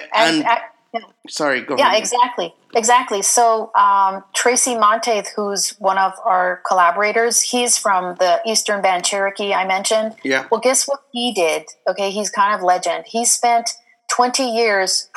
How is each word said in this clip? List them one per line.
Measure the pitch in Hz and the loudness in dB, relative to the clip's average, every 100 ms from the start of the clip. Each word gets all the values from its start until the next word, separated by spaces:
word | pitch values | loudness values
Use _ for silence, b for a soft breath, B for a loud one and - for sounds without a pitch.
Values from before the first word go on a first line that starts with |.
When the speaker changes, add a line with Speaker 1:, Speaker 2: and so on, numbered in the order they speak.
| - | -2
Speaker 1:
and, | 214 226 160 | 2 2 2
Speaker 2:
and | 226 | 0
Speaker 1:
uh, | - - _ _ | -2 -4 _ _
yeah. | 226 - _ - | -12 -12 _ -14
Speaker 2:
Sorry, | - 151 127 | -4 -2 -2
go | - 139 | -2 0
Speaker 1:
Yeah, | 262 | 2
Speaker 2:
ahead. | 208 | 2
Speaker 1:
exactly. | 208 240 254 254 170 - _ 233 | 0 0 0 0 -8 -10 _ -2
Exactly. | 226 240 240 202 | 4 2 2 -2
So, | - - 233 220 220 202 | 0 2 4 2 0 2
um, | 202 196 196 190 - | 4 4 2 -2 -8
Tracy | - 240 247 269 233 | -2 0 2 0 2
Monteith, | 208 226 233 214 190 - | 2 2 0 -2 -4 -6
who's | 208 196 - - | -6 -4 -6 -4
one | 196 190 | -2 0
of | 190 185 - | 0 -2 -2
our | 180 180 175 - | 0 0 -4 -2
collaborators, | 190 175 175 208 220 233 226 | 2 4 2 0 0 0 0
he's | - 247 240 - | 0 -2 0 0
from | 214 185 180 180 | 0 0 -2 0
the | 185 170 226 | 2 2 0
Eastern | 220 - 202 | -2 -2 0
Band | 190 180 180 | 0 0 -2
Cherokee | 202 196 196 202 | -2 -4 -4 -4
I | 185 190 | -2 -2
mentioned. | 190 196 220 214 - | -2 0 -2 -2 -6
Speaker 2:
Yeah. | 135 131 - | -4 -2 0
Speaker 1:
Well, | 220 | 0
guess | 254 - - | 2 0 0
what | 277 _ | -6 _
he | 240 240 | -6 -4
did? | 196 165 151 156 - - | 0 0 0 -6 -8 -6
Okay, | 185 196 | -4 -4
he's | 196 208 | -4 -4
kind | - 202 | 0 0
of | 208 | 0
legend. | 180 180 175 160 - | 0 0 0 -6 -6
He | 226 | -4
spent | 233 - 240 233 226 b b b - | -2 0 2 2 0 b b b -4
twenty | - 247 247 262 | 0 0 0 -2
years | 226 233 202 185 - - | 0 2 2 0 -4 -6